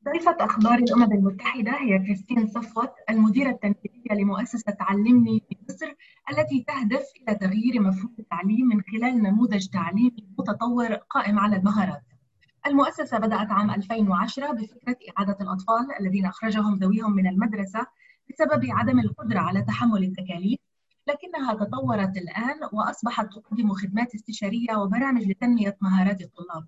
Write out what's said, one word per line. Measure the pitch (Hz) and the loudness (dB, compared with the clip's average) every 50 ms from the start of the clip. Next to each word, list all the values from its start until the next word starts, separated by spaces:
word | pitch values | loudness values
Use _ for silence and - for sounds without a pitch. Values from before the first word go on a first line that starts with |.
| _ 285 302 | _ -4 -4
ضيفة | 339 339 349 330 - | 0 2 0 2 2
أخبار | - 214 - 226 214 233 240 | -2 -2 2 4 4 6 6
الأمم | 240 240 - 220 240 240 208 208 | 4 4 4 4 4 4 6 6
المتحدة | 202 196 196 190 - - - - 262 208 226 | 4 4 2 0 -2 -6 -6 -4 -2 -2 -2
هي | 269 285 277 226 190 190 | -2 -2 0 2 2 2
كريستين | 190 202 202 185 - - 247 233 220 | 2 0 -4 -6 -4 -2 0 0 0
صفوت، | 208 - 233 - - - 220 247 254 - - - - | 0 -2 -8 -10 -6 -4 -4 -4 -4 -6 -12 -6 -2
المديرة | 220 220 220 220 196 262 285 262 | 2 4 4 4 4 2 2 0
التنفيذية | 247 - - 202 202 - - - _ - - - 208 | -2 -2 0 -2 -2 0 -4 -14 _ -12 -6 -4 0
لمؤسسة | 196 196 202 196 202 247 - - 220 - 208 208 - | 0 2 0 0 -2 -4 -4 -6 -6 -6 -6 -6 -4
علمني | - - 196 202 214 233 247 247 233 226 220 214 - _ | -2 0 0 2 6 8 8 8 8 6 2 0 -2 _
في | 196 _ - - | -16 _ -12 -16
مصر، | - - 311 302 302 _ - - _ _ _ 285 | -10 -10 -10 -12 -12 _ -20 -20 _ _ _ -4
التي | 277 302 311 311 285 254 - | -2 -2 0 0 0 -2 -2
تهدف | - 302 269 247 208 240 277 - - _ _ | -2 -6 -2 -2 0 0 -2 -4 -6 _ _
إلى | _ 226 208 | _ -4 -4
تغيير | - 196 190 196 214 226 254 247 233 | -2 -2 -2 0 2 0 0 2 2
مفهوم | 196 190 190 185 190 240 - - | 2 2 2 -2 -4 -10 -12 -14
التعليم | 220 _ 170 170 180 202 220 240 254 | -12 _ -8 -4 0 0 2 4 4
من | 247 214 214 | 4 2 2
خلال | 190 - 208 226 233 247 254 233 214 | 0 -2 -4 -2 -2 0 2 2 2
نموذج | 190 202 220 247 214 214 196 190 | 4 4 4 2 2 2 -2 -4
تعليمي | - - 180 165 170 185 208 247 247 240 - - - - - | -4 -4 -4 -4 -2 2 4 4 2 2 -2 -20 -12 -8 -6
متطور | - - 208 - 226 247 240 240 233 226 208 | -4 -4 -4 -2 -2 -2 0 0 0 -2 -4
قائم | 202 - _ - 277 - 202 208 202 | -6 -8 _ -4 -2 0 2 2 2
على | 202 214 208 | 4 2 2
المهارات. | 190 185 208 208 214 190 185 147 143 - _ _ _ _ _ _ _ _ _ _ _ - | 2 2 2 2 2 0 0 -4 -8 -14 _ _ _ _ _ _ _ _ _ _ _ -4
المؤسسة | 285 285 277 269 311 - - 294 - 254 | 2 4 4 4 2 0 -6 -6 -2 -2
بدأت | 220 214 220 214 190 214 208 | 0 0 0 0 0 -2 0
عام | 202 196 208 208 | 0 0 2 2
ألفين | - 202 196 - 226 226 214 196 | 0 -2 -4 -4 0 0 2 2
وعشرة | 185 175 208 240 - 269 277 294 | 4 2 0 0 -2 -6 -4 -4
بفكرة | 277 220 214 - - - _ 247 247 _ - - - | -4 -4 -6 -10 -12 -10 _ -6 -6 _ -8 -10 -4
إعادة | 190 196 196 202 196 | -2 -2 -2 -2 -4
الأطفال | 196 190 190 190 - - 226 226 247 277 - - | -4 -6 -6 -6 0 0 0 0 0 -2 -4 -4
الذين | 196 190 190 196 190 | -2 0 0 0 0
أخرجهم | 180 - - 220 220 214 214 208 208 202 | -2 -2 -4 -4 -2 0 0 2 2 0
ذويهم | 190 190 190 208 220 226 214 202 | 2 2 2 2 2 0 0 2
من | 196 190 | 2 2
المدرسة | 180 185 190 233 226 214 202 196 190 - 220 254 - _ _ _ _ _ _ _ _ | 2 2 2 0 0 -2 -4 -6 -6 -6 -6 -6 -6 _ _ _ _ _ _ _ _
بسبب | - - 311 - 302 277 262 254 | -2 -2 0 2 2 0 0 0
عدم | 214 208 233 262 254 254 | 0 0 2 4 4 4
القدرة | 226 208 - - - 220 220 185 | 2 2 -4 -4 -4 -2 0 0
على | 160 175 185 196 | 0 0 0 0
تحمل | - - - - 240 233 214 190 185 | 0 -2 -2 0 2 2 2 2 0
التكاليف، | 185 185 - 190 185 170 170 185 202 262 - _ _ _ _ _ _ _ _ _ | -2 -4 -6 -10 -8 -8 -4 -2 -2 -2 -2 _ _ _ _ _ _ _ _ _
لكنها | - - - - 359 339 311 269 247 214 | -6 -6 -6 -6 -10 -8 -6 -4 -4 -2
تطورت | 214 208 202 - 269 269 254 233 202 190 190 190 | -2 -4 -6 -4 -4 -2 -2 0 0 0 -2 -4
الآن | 185 175 165 - 202 226 254 294 311 302 - - | -6 -8 -8 -8 -6 -4 -4 -4 -6 -8 -6 -4
وأصبحت | 214 - - 214 - - 233 233 233 214 | -4 -4 -4 -4 -6 -6 -4 -4 -4 -6
تقدم | 214 - 226 _ _ 214 233 220 208 190 | -6 -8 -20 _ _ -4 0 0 0 0
خدمات | 190 196 190 190 220 240 240 - | 0 -4 -4 -2 -2 -2 -2 -6
استشارية | 214 - - 214 - 208 196 233 240 240 233 220 | -12 -12 -12 -10 -6 -6 -4 -4 -4 -2 -2 -2
وبرامج | 214 202 196 202 240 269 269 262 240 196 | -2 -2 0 0 0 0 0 0 0 0
لتنمية | 190 190 _ 247 240 240 226 202 202 196 _ | -2 -2 _ 0 2 2 2 0 -2 -2 _
مهارات | 202 190 190 190 185 196 202 185 | 0 2 2 4 4 2 0 -2
الطلاب. | 175 - _ - 175 - 170 160 160 | -8 -16 _ -18 -16 -12 -12 -14 -14